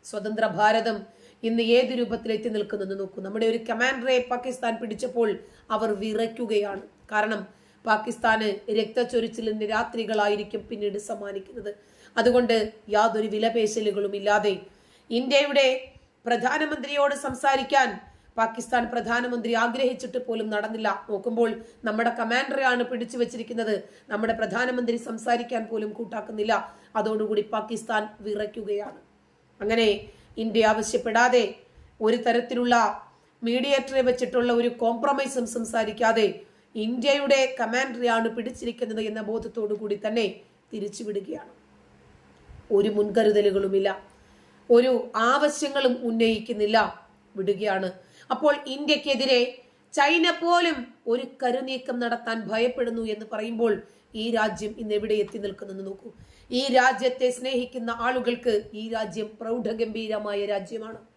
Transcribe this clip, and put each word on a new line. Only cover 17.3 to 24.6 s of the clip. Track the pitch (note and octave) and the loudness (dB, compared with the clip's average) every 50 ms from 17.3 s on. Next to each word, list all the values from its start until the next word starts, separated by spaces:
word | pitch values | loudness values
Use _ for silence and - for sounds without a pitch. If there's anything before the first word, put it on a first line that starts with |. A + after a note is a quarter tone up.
| B3+ - - C#4 C4+ C4+ C4 - C#4 C#4 B3+ A#3 G3 - - - - _ _ _ _ A#3 | -6 0 2 2 2 2 0 2 4 4 4 2 0 -8 -14 -20 -20 _ _ _ _ 0
പാകിസ്ഥാൻ | A3+ A3+ A3+ B3 - - - A#3+ A#3 A3+ | 0 0 0 -6 -6 0 0 0 0 0
പ്രധാനമന്ത്രി | A#3 A#3 G3+ A3 A#3 A#3+ A#3+ B3 A#3+ A#3 G#3 A#3 A#3 A3+ | -4 -4 -2 -2 -2 -2 -2 -2 -4 -4 -2 0 0 2
ആഗ്രഹിച്ചിട്ട് | A#3 A#3+ A3+ C4 C4+ B3+ B3+ B3+ - A3+ - B3+ B3 | 0 0 0 0 0 0 0 -2 -10 -6 -6 -6 -4
പോലും | - A3+ A3 G#3+ A3 | -4 -4 -4 -2 -2
നടന്നില്ല. | G#3+ G#3 G#3 A3 A3+ A3 A3 G#3 F#3+ - - - | -2 -4 -4 -4 -6 -2 -2 -2 -2 -2 -6 -6
നോക്കുമ്പോൾ | G#3 G3 - B3 A3 A3+ A#3 A3 G#3+ - - - - _ - | -6 -4 -4 -4 0 2 2 2 0 -4 -10 -18 -20 _ -6
നമ്മുടെ | A3+ G#3 A3 A#3 A#3 A#3 A#3+ | -4 -2 0 0 0 0 0
കമാൻഡറെയാണ് | A3+ A3+ A#3 B3+ C4+ C4+ C#4 C4+ C4+ B3+ B3 B3 A#3+ A#3+ | -2 0 0 0 0 0 -2 0 2 2 2 2 0 -2
പിടിച്ചു | B3+ A#3 A#3+ A#3 - B3 | -2 -6 -6 -6 -2 -2
വച്ചിരിക്കുന്നത്, | A#3+ A#3 - A#3 A3+ A3+ A#3+ A3+ A3+ G#3+ G#3 F#3+ - - - - _ - | -2 -2 -2 -10 -10 -8 -4 -4 0 0 0 -2 -2 -10 -20 -20 _ -6
നമ്മുടെ | A3 G#3 A3 A3 A3+ A3+ | -4 -2 0 0 0 0
പ്രധാനമന്ത്രി | A3 G3 F#3 A#3 | -2 -2 0 -2